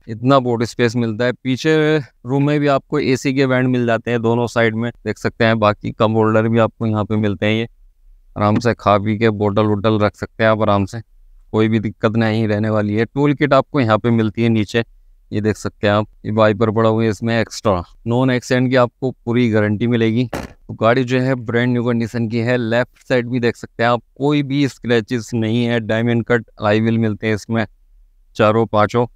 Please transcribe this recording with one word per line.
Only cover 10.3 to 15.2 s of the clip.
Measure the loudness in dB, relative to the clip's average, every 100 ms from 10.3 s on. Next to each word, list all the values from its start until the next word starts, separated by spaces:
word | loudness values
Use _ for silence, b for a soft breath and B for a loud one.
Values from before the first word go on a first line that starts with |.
| -2
हैं | 0
आप | 2
आराम | 2 0 0
से, | -6 -16 _ -20 -20 -6
कोई | 0 2
भी | 0
दिक्कत | -2 -2 -2 0
नहीं | 0 0 0
रहने | 0 0
वाली | 0 0 0
है। | -2
टूल | 0 0
किट | 2 2
आपको | 2 2 0
यहाँ | 2 2
पे | 2
मिलती | 2 0 0
है | 0
नीचे, | 0 0 -2 -4 -10 _ _